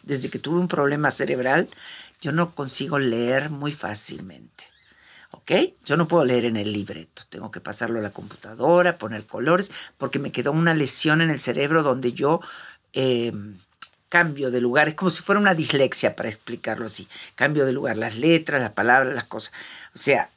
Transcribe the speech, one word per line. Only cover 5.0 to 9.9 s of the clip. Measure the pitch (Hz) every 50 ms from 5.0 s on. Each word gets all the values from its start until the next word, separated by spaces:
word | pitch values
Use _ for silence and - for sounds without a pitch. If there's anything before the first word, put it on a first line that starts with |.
| _ - - - - _
¿ok? | - - _ - 160 202 330 370 _ _ _
Yo | - 139
no | 165 170 151
puedo | 170 170 147
leer | 127 127 120 113
en | 120 113
el | 107 104 107
libreto, | 104 104 95 - 117 80 80 _ _ - - _
tengo | - - 110 107
que | - -
pasarlo | - - 107 - 120 110 117 117
a |
la | 107 101
computadora, | - - 92 104 - - - 101 113 120 127 151 170 180 180 180 170 -
poner | 107 107 113 107 107
colores, | _ - 107 123 147 170 190 202 - - - - -